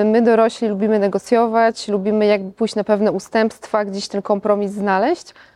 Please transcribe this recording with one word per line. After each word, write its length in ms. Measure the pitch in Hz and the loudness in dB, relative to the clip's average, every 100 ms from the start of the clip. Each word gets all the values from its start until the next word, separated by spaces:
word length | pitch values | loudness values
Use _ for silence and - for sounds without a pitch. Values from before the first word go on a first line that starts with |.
| 214 | 4
my 160 | 220 | 4
dorośli 460 | 233 226 226 - 226 | 4 4 2 0 -4
lubimy 320 | 196 214 214 | -2 0 0
negocjować, 880 | 196 196 - 233 233 226 226 226 - | 0 -2 0 0 2 2 0 0 -4
lubimy 380 | 202 196 214 208 | -4 0 0 2
jakby 260 | 208 190 | 0 -2
pójść 240 | - 226 214 | -6 -4 -2
na 80 | |
pewne 280 | 202 208 214 | 0 0 0
ustępstwa, 760 | 190 - 226 220 - - 220 202 | -2 -4 -2 -2 -4 -6 -4 -4
gdzieś 220 | 196 - | -6 -8
ten 140 | 202 | -6
kompromis 500 | - 202 208 208 202 | -2 -2 0 0 -2
znaleźć. 600 | 202 202 190 247 349 - - - | -4 -2 0 0 -2 -6 -20 -20